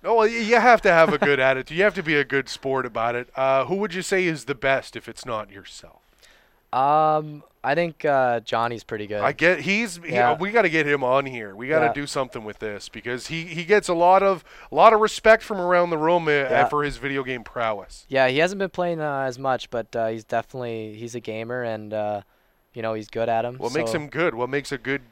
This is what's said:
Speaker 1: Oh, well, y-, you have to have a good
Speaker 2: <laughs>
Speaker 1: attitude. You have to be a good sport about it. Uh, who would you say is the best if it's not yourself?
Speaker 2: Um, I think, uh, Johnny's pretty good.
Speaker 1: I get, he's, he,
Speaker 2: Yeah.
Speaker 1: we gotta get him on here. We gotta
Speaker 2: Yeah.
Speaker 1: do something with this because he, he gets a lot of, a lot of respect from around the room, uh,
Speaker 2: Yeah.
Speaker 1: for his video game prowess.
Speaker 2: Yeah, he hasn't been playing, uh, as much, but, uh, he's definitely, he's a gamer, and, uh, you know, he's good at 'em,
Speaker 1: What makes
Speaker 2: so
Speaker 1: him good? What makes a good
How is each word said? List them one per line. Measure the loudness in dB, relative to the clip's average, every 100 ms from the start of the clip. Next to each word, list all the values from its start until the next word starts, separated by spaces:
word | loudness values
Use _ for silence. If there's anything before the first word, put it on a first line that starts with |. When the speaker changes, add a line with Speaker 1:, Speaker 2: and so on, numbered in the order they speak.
Speaker 1:
Oh, | 2 2
well, | 2
y-, | 0
you | 2 4
have | 8 6
to | 6
have | 6 6
a | 4
good | 2 4
Speaker 2:
<laughs> | 4
Speaker 1:
attitude. | 2 -2 0
You |
have | 0
to | 0
be | 0 0
a |
good | 2 -2 -2
sport | -8 -4 -2 -2
about | -2 -2
it. | -2 -6 -2
Uh, | 2 2 0
who | -2
would | -4
you | -6
say | -2 0
is | 0 -4 -8
the |
best | -4 0 0 -2 -14
if | -14
it's | -16 -8
not | -8 -8
yourself? | -16 -20 -20 -20 _ _ _ _ _ _ _ _
Speaker 2:
Um, | -2 2 4 2 0 -4 -14 -20 _
I | -4
think, | -2 -2 -4
uh, | 0 2 2 0
Johnny's | -2 -2 -2 -4
pretty | -10 -10 -6
good. | -2
Speaker 1:
I | -2
get, | 0 2 2
he's, | 0 -2 -2 -8
he, | -6
Speaker 2:
Yeah. | 0 2
Speaker 1:
we | 2 0
gotta | 2 2
get | 2 2
him | 0
on | 2 0 0
here. | -8 -12
We | -12 0
gotta | 2 2
Speaker 2:
Yeah. |
Speaker 1:
do | -2 -6
something | -6 -6 -8
with | -12 -10
this | -10 -10 -14
because | -14 -8 -8 -8
he, | -10
he | -8 -10
gets | 2 2 2
a |
lot | 2 6 6
of, | 4 0 -6 -20 -8
a |
lot | 6 6
of | 8
respect | 2 2 4 4
from | 4 -4
around | 2 2 2
the | 2
room, | 2 2 2
uh, |
Speaker 2:
Yeah. | 0 2 2 2
Speaker 1:
for | 2
his | -2 -4
video | -6 -4
game | -4 -8
prowess. | -8 -4 -4 -4 -8 -20 _
Speaker 2:
Yeah, | 2 2
he | 4
hasn't | 0 0
been | -6
playing, | -4 -4 -2
uh, | -4 -4
as | -4 -4
much, | -4 -4 -4
but, | -8 -6 -4
uh, | -4
he's | -4
definitely, | -4 -6 -6 -10 -10 -8 -10
he's | -12 -12
a | -12
gamer, | -10 -10 -8 -8
and, | -6 -8 -8
uh, | -6 -4 -6 -8 _ _ _ _
you | -10
know, | -6
he's | -6 -8
good | -4 -2
at | 0
'em, | -2 -4
Speaker 1:
What | -4
makes | -2 -2
Speaker 2:
so | -4
Speaker 1:
him | -6
good? | -2 -2
What | -2 -4
makes | -4 -6
a | -10
good | -6 -6 -8